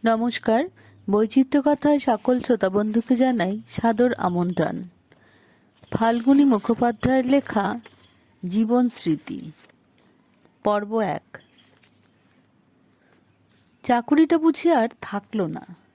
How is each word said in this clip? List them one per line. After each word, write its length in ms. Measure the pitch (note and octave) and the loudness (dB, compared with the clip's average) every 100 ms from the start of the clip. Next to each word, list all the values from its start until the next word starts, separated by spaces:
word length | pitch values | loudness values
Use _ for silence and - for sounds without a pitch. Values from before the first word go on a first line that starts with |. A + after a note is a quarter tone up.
নমস্কার, 580 | A3+ A3+ A#3+ A#3 - A3 F4 _ - _ - | 2 0 0 -2 0 0 0 _ -20 _ -2
বৈচিত্র্য 500 | G3+ A3 C4+ C4 C#4+ C#4+ | 0 2 2 2 2 2
কথায় 340 | D4 D4 D4 | 0 2 2
সকল 360 | C4+ A3 - B3+ | 2 -2 0 -2
শ্রোতা 300 | - A3+ F#3+ | 0 0 0
বন্ধুকে 460 | F#3+ G#3+ A3 A3+ A#3+ | 0 0 -2 0 0
জানাই 380 | C4 B3 F3+ G#3+ - | 2 0 -2 -4 -8
সাদর 420 | - A3+ A3 B3 | -4 -2 2 0
আমন্ত্রণ। 640 | A#3 F#3 F3 F3+ F3 D#3 - F#3 _ _ _ _ _ _ _ _ _ _ | 0 -2 -2 -2 -2 -2 -4 -12 _ _ _ _ _ _ _ _ _ _
ফাল্গুনী 540 | - A3+ A#3 A#3 C#4 C#4+ | -2 0 0 2 4 6
মুখোপাধ্যায়ের 800 | A3 - A3+ A#3+ A3+ B3+ C4 B3 | 2 0 0 0 0 0 0 2
লেখা 400 | C#4 C4 A3 G3 A#3 - _ _ _ _ _ | 0 0 -4 -2 -6 -12 _ _ _ _ _
জীবন 400 | F3+ G3 A3 B3 B3 | -6 -2 2 2 0
স্মৃতি, 500 | - - D#3 - - - - - _ _ _ _ _ _ _ _ _ | -2 -4 -4 -4 -14 -14 -18 -20 _ _ _ _ _ _ _ _ _
পর্ব 280 | - G#3 G#3 A3+ | -2 -2 -2 -4
এক। 260 | G3+ D3+ _ - _ _ _ _ - _ _ _ _ _ _ _ _ _ _ _ _ _ _ _ _ _ _ _ | -4 -6 _ -20 _ _ _ _ -20 _ _ _ _ _ _ _ _ _ _ _ _ _ _ _ _ _ _ _
চাকুরিটা 540 | - A#3+ A#3+ D4 D#4+ E4+ | -2 -2 2 2 4 4
বুঝি 300 | D#4+ C#4+ E4+ | 2 0 2
আর 180 | D#4 A3+ - | 2 0 -4
থাকলো 440 | - G3+ - A3 E3+ | -10 -10 -8 -4 -4
না। 160 | D#3+ - F3 _ | -6 -14 -20 _